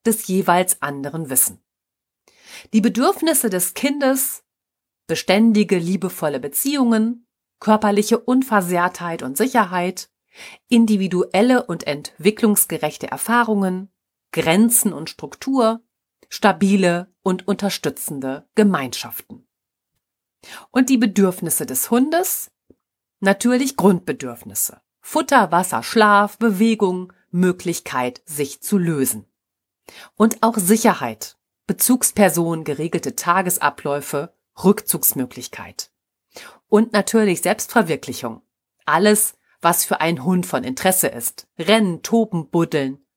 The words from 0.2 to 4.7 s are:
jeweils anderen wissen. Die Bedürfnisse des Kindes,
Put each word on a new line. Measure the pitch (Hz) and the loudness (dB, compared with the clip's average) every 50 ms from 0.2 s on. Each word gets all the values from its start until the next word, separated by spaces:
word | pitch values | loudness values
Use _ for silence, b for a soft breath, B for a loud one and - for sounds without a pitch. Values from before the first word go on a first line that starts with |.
| - | -2
jeweils | - 185 190 - - 175 180 185 185 - - | -2 -2 0 2 4 2 2 2 0 -4 -4
anderen | - 143 143 139 139 143 143 165 160 131 | -6 -8 -6 -8 -8 -8 -8 -8 -8 -4
wissen. | 131 123 - - 92 _ _ _ _ _ _ _ _ _ _ _ _ _ _ B B B B B B B B B - | -2 -2 -2 -2 -4 _ _ _ _ _ _ _ _ _ _ _ _ _ _ B B B B B B B B B 0
Die | 220 | 2
Bedürfnisse | 202 233 180 226 262 359 392 - 330 320 302 - - 220 | 2 2 0 2 2 2 2 2 0 0 0 0 0 0
des | 185 180 180 - | -2 -2 -4 -4
Kindes, | - - - 277 285 294 277 262 269 262 - - - - _ _ _ _ _ _ | -4 -4 -2 -2 -2 0 0 0 0 0 -2 -6 -6 -12 _ _ _ _ _ _